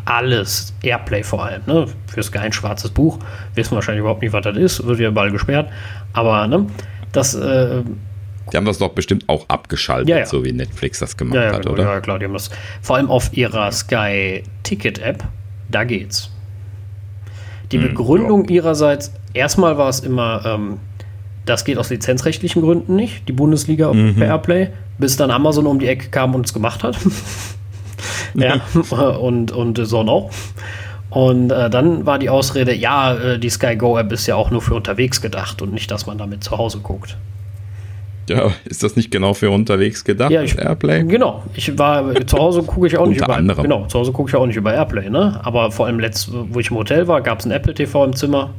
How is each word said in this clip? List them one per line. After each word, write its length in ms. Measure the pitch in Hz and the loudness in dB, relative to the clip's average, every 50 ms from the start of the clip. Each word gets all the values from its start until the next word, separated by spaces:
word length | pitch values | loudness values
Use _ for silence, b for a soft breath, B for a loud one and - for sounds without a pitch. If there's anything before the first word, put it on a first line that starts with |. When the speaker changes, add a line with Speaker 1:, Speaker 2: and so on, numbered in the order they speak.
| - | -2
Speaker 1:
alles. 680 | - 120 120 123 131 120 107 95 95 - - - - - - | 0 0 2 2 2 2 2 2 0 -4 -4 -6 -8 -8 -4
Airplay 400 | - 127 120 117 - - 110 101 | -2 -2 -2 -2 -2 -2 -2 -2
vor 220 | 101 - - 92 87 | -2 -2 -4 -4 -4
allem, 180 | - 110 104 98 | -6 -8 -6 -2
ne? 200 | 101 151 165 143 - - - - - | 0 2 2 2 0 -6 -10 -12 -8
Für 140 | - 113 104 | -6 -6 -4
Sky 140 | - - 104 | -4 -4 -4
ein 140 | 107 110 | -4 -4
schwarzes 380 | 107 - 101 104 101 - - 101 | -4 -4 -4 -4 -4 -4 -6 -2
Buch. 300 | - 131 147 160 - B B B B B B B B | 0 2 2 2 2 B B B B B B B B
Wissen 220 | 120 113 - 120 | -4 -2 0 -2
wahrscheinlich 240 | 104 98 - 107 104 | -2 0 -2 -2 0
überhaupt 200 | 104 110 110 104 | 0 -2 0 0
nicht, 100 | 120 110 | -2 -2
was 100 | 104 104 | -2 -2
das 140 | 95 104 101 | -2 -2 0
ist. 280 | 117 185 180 - - 101 | 2 2 2 2 0 0
Wird 140 | 120 120 113 | 0 2 2
ja 120 | 117 110 | 2 2
überall 200 | 107 104 101 104 | 2 2 2 2
gesperrt. 380 | 101 98 - - 139 147 151 B B B B B B B B - | 0 0 0 0 0 0 0 B B B B B B B B -4
Aber, 360 | - 123 113 113 110 104 104 107 | -2 2 2 4 4 4 4 2
ne, 180 | 143 190 202 202 B B B B B B B - | 2 2 2 0 B B B B B B B -2
das, 220 | - 135 135 131 131 | 0 0 2 2 0
äh, 460 | 127 135 135 135 131 127 123 127 127 120 117 104 101 - - - - - - - - - - | -2 0 2 2 2 2 2 0 -2 -4 -4 -8 -10 -12 -12 -12 -12 -12 -12 -12 -12 -8 -4
Speaker 2:
Die 40 | - | -2
haben 100 | 101 101 | 0 0
das 120 | 104 95 - | 0 0 0
doch 120 | 98 90 | -2 -2
bestimmt 380 | - - - - 98 - - - | 0 -2 0 0 0 0 0 0
auch 200 | 76 76 - - | -2 0 0 0
abgeschaltet, 600 | - - - - 71 69 - - 64 64 - - | -2 -2 -2 -4 -6 -4 -2 0 0 2 2 2
Speaker 1:
Ja, 100 | 170 151 | 2 2
ja. 80 | 113 | 2
Speaker 2:
so 180 | - - - 127 | 0 0 0 0
wie 80 | 64 | 0
Netflix 460 | - - 127 104 - - - 135 - - | -2 -2 -4 -6 -6 -4 -4 -4 -4 -4
das 180 | - - - | -6 -6 -4
gemacht 200 | - 131 120 131 | -4 -2 0 2
Speaker 1:
Ja, 80 | 127 117 | 2 2
ja, 80 | 107 | 2
Speaker 2:
hat, 100 | 104 101 | 0 0
Speaker 1:
genau, 120 | - - - | -2 0 0
Speaker 2:
oder? 100 | - 95 | 2 2
Speaker 1:
ja, 160 | 101 98 98 | 2 0 0
klar, 180 | 98 104 98 95 | -2 -4 -4 -4
die 60 | 98 | -4
haben 80 | 98 | -4
das 180 | 98 95 - B B B B B B B | -6 -6 -8 B B B B B B B
vor 140 | - - 131 | -2 0 2
allem 140 | 131 139 131 | 2 2 2
auf 180 | 131 120 - - - | 2 2 2 0 0
ihrer 340 | 131 120 110 113 110 104 101 | 0 0 0 2 0 0 0
Sky 720 | - - - - 127 113 104 101 101 98 95 95 95 98 - - - - - | 0 -2 -2 0 0 0 2 0 0 0 0 -2 -4 -6 -8 -12 -12 -12 -6
Ticket 340 | - - - - 113 101 - | -6 -4 -2 -2 -4 -4 -2
App, 240 | - 123 202 - - - - - - - - - - - | -4 -4 -4 -4 -8 -10 -10 -12 -14 -14 -14 -12 -8 -4
da 140 | - 104 117 | -2 -2 0
geht's. 460 | 123 117 95 104 101 - - - - - - - - - - - - - - - - - - - - - - B B B B B B B B B - | 0 -2 -4 -4 -6 -6 -8 -8 -8 -12 -14 -14 -14 -14 -14 -14 -14 -14 -12 -12 -12 -12 -12 -12 -12 -12 -14 B B B B B B B B B -4
Die 80 | 131 - | 0 0
Speaker 2:
Hm, 100 | 131 143 | 0 0
Speaker 1:
Begründung 580 | - - 120 117 151 208 226 220 208 202 185 - | 0 0 2 4 4 4 4 4 4 4 4 4
Speaker 2:
ja. 80 | 175 | 2
Speaker 1:
ihrerseits: 560 | 175 160 165 156 147 151 147 143 143 - - - - - - - | 4 4 2 2 4 4 4 4 2 -2 -8 -12 -14 -14 -6 -2
erstmal 440 | 127 135 147 - 196 180 165 156 143 | 0 0 2 4 4 4 4 4 4
war 100 | 139 135 | 2 2
es 120 | 131 131 | 0 -2
immer, 420 | 135 135 127 123 117 113 113 104 98 | -2 -2 0 0 0 0 -2 -2 -2
ähm, 340 | 113 107 107 104 101 101 95 - - - B B B B B B - - - - | -2 -2 -2 -2 -4 -6 -8 -10 -14 -14 B B B B B B -14 -14 -6 -2
das 180 | - 117 110 - | 0 0 0 0
geht 140 | - 139 113 | 0 0 0
aus 120 | 120 - | -2 -2
lizenzrechtlichen 720 | 127 107 - - 127 127 - 160 156 - 175 175 - 175 | -4 -2 0 0 0 2 0 -2 -2 -2 -4 -2 0 2
Gründen 360 | 156 160 170 170 - - 185 | 4 4 4 2 2 2 2
nicht, 320 | 196 233 - - - - - | 2 2 0 -4 -6 -6 -4
die 40 | |
Bundesliga 600 | 127 131 147 151 156 147 - - 156 156 156 147 | 0 2 4 4 4 4 2 0 2 2 4 4
Speaker 2:
Mhm. 240 | 120 107 110 110 98 | 6 6 6 6 4
Speaker 1:
per 100 | 110 151 | 4 4
Airplay, 420 | 143 160 160 - - 175 185 190 185 B B B B - - | 4 2 2 2 2 2 2 2 0 B B B B -4 0
bis 180 | 139 131 131 | 0 2 2
dann 140 | - 143 131 | 2 4 4
Amazon 360 | 117 131 147 156 147 147 147 | 4 4 4 4 4 4 4
um 120 | 147 139 135 | 4 2 2
die 80 | 131 | 2
Ecke 220 | 123 131 131 - - | 2 0 0 -4 -2
kam 260 | - 139 131 131 131 | 0 2 2 2 2
und 100 | 127 120 | 0 0
es 60 | - - | -2 -2
gemacht 280 | 113 107 120 - - | 0 0 0 0 -2
hat. 140 | - 240 240 - | -4 -4 -2 0
<laughs> 40 | - 190 - - - - - - - - - - - - B B B B B B B B B B B B B | 0 0 0 0 -4 -8 -10 -10 -10 -10 -12 -12 -12 -14 B B B B B B B B B B B B B
Ja, 260 | - 131 127 143 127 - - - | 2 4 4 2 2 0 2 2
Speaker 2:
<laughs> 440 | 170 160 - 127 120 139 131 113 98 | 2 2 2 2 2 2 2 2 0
Speaker 1:
und, 300 | 123 123 120 120 117 110 | 0 0 2 0 0 -2
und 260 | - 120 120 120 110 120 | -2 -2 -2 0 0 -2
The 60 | 113 | 0
Zone 260 | 107 113 110 110 107 | 0 0 2 2 4
auch. 200 | 139 190 202 B B B B B B B B B B B B B B B B - | 2 2 0 B B B B B B B B B B B B B B B B -4
Und, 420 | - 131 131 127 127 123 123 123 | 2 4 4 6 6 4 4 2
äh, 200 | 131 127 120 113 | 2 2 2 2
dann 340 | 120 123 143 170 170 156 - | 2 4 4 4 2 2 2
war 140 | 147 139 131 | 0 0 0
die 100 | 135 127 | 2 2
Ausrede, 460 | 131 135 135 - - 135 127 127 120 | 2 2 2 2 0 0 2 2 2
ja, 400 | 107 113 117 139 139 135 131 123 | 2 0 2 2 2 2 2 2
äh, 240 | 113 123 127 123 113 | 0 0 0 0 0
die 100 | 120 117 | -2 -2
Sky 280 | - - - 123 113 | -2 0 0 0 2
Go 200 | 104 123 120 117 | 2 2 2 2
App 160 | 113 110 101 | 2 0 0
ist 140 | 113 107 - | -2 -2 0
ja 80 | - 107 | 0 0
auch 160 | 101 113 - | 2 2 2
nur 100 | 120 113 | 0 0
für 140 | - - 117 | 0 0 0
unterwegs 480 | 113 101 107 98 113 127 127 127 - | 0 -2 -2 0 0 0 0 0 -2
gedacht 400 | - 107 82 - - 101 101 101 | -4 -6 -6 -6 -8 -8 -8 -8
und 100 | 101 101 | -6 -6
nicht, 180 | 101 110 - - | -6 -6 -6 -6
dass 160 | 107 104 - | -6 -6 -6
man 120 | - 104 107 | -8 -8 -8
damit 260 | 104 101 101 101 - | -8 -8 -8 -8 -6
zu 140 | - 113 107 | -4 -2 -2
Hause 220 | 117 110 - - | -2 -2 -4 -6
guckt. 360 | - - 101 - - - - - - - - - - - B B B B B B B B B B B B - - - - | -8 -8 -8 -8 -10 -12 -12 -12 -12 -12 -14 -12 -14 -14 B B B B B B B B B B B B -12 -10 -4 -2
Speaker 2:
Ja, 220 | - 120 98 104 92 - - | 0 2 2 2 0 -2 -6
ist 180 | - - - | -10 -4 -2
das 140 | - 104 - | -2 0 2
nicht 140 | 117 113 - | 0 0 0
genau 220 | - 95 95 98 | 0 2 2 2
für 180 | 101 - 110 101 | 2 2 2 4
unterwegs 540 | 98 101 107 107 101 95 98 107 - - - | 4 4 4 2 4 4 2 2 0 0 -2
gedacht, 280 | - 101 95 - 147 | 0 0 2 4 4
Speaker 1:
Ja, 100 | 156 160 | 4 2
ich, 160 | 143 131 - - | 2 0 0 0
Speaker 2:
Airplay? 460 | - - 160 - - 147 156 160 165 | 0 -2 0 0 2 2 2 2 4
Speaker 1:
genau. 400 | 165 196 247 254 123 107 104 101 - - | 4 4 4 4 2 0 -4 -10 -10 -8
Ich 240 | - - 151 143 143 | -6 -4 -2 2 2
war, 340 | 143 147 147 143 139 135 131 131 127 | 4 4 4 2 2 2 0 0 2
zu 100 | - - | 4 4
Hause 260 | 139 156 175 180 175 160 | 4 6 4 4 2 2
gucke 240 | - - 185 180 160 | 0 2 2 2 4
ich 100 | 156 170 | 4 4
auch 80 | 175 | 4
nicht 140 | 202 196 - | 4 4 4
Speaker 2:
Unter 60 | - - | 2 2
Speaker 1:
über, 40 | - | 2
Speaker 2:
anderem. 260 | - 85 98 92 - | 4 2 2 2 2
Speaker 1:
genau, 240 | 143 143 143 104 98 | 2 2 2 0 0
zu 140 | - - 120 | 0 0 0
Hause 120 | 123 131 | 0 0
gucke 160 | 127 - 139 135 | 0 -2 0 2
ich 60 | - | 2
auch 100 | 131 131 | 4 4
nicht 100 | 120 107 | 2 2
über 180 | 110 101 110 113 | 0 0 2 2
Airplay, 340 | 151 151 - - 101 95 98 | 2 0 0 -2 -4 -2 0
ne? 320 | 113 160 202 202 202 - - | 2 2 2 2 0 -2 0
Aber 260 | 123 117 120 117 107 | 2 4 4 4 2
vor 160 | 104 - 113 | 2 0 0
allem 140 | 117 117 113 | 0 0 0
letzt-, 280 | 113 110 104 - - 98 | 0 -2 -2 -4 -6 -6
wo 260 | 123 120 117 107 117 123 | -6 -6 -6 -4 -2 -2
ich 120 | 113 - | -2 0
im 60 | 123 | -2
Hotel 300 | 110 107 - 143 165 180 175 | -2 0 0 0 2 2 2
war, 140 | 165 139 | 2 2
gab's 240 | 123 123 113 - - | 2 0 -2 -2 -2
ein 60 | 120 | -2
Apple 200 | 120 143 - 175 | 0 0 0 -2
T 140 | 151 - 147 | -2 -2 -2
V 180 | - - 143 139 | 0 4 4 4
im 100 | 131 131 | 4 2
Zimmer. 340 | - 147 143 143 139 135 139 - | 0 0 0 0 0 0 -2 -8